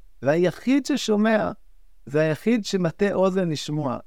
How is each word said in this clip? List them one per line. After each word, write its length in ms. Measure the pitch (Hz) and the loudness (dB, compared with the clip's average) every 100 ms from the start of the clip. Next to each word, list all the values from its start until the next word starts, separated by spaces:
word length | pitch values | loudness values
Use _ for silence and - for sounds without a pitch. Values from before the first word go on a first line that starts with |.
| - - | -20 -6
והיחיד 640 | 123 160 180 - - 277 277 | 0 2 2 0 0 0 0
ששומע, 640 | 277 - 208 214 220 175 - - - - - - | -4 0 0 2 2 0 -6 -16 -20 -20 -20 -4
זה 140 | 143 | 0
היחיד 440 | 156 151 - 240 | 0 0 0 0
שמטה 480 | 202 196 175 - 202 | 0 -2 -2 0 0
אוזן 360 | 185 190 190 175 | 2 2 2 -2
לשמוע. 500 | 147 - 151 147 117 | -4 -4 -4 -4 -6